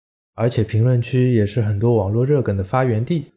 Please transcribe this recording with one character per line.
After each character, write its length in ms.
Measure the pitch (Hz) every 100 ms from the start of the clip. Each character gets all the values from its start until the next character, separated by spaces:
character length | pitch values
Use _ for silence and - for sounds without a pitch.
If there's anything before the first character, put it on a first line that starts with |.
| _ _ _
而 120 | - 117
且 160 | 123
评 220 | 107 107
论 160 | 120 123
区 320 | 120 127 127
也 140 | 120 101
是 160 | 127
很 160 | 104 101
多 160 | 117
网 180 | 113 98
络 140 | 113 131
热 160 | 147
梗 120 | -
的 80 | 98
发 220 | 95 127
源 180 | 131 110
地。 260 | 123 170 -